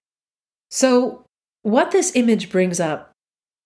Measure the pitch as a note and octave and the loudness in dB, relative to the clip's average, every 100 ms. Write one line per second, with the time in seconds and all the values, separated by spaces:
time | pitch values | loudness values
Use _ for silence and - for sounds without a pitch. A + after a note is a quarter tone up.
0 | _ _ _ _ _ _ _ - C4 B3 | _ _ _ _ _ _ _ -2 2 2
1 | B3+ - _ _ _ _ G#3+ B3 F4 G4 | 0 -6 _ _ _ _ -2 0 2 0
2 | - B3+ A#3 G#3 F3 F#3 F3+ F3 D#3+ D3+ | 0 0 2 0 0 -2 -2 -2 -4 -6
3 | - _ _ _ _ _ | -12 _ _ _ _ _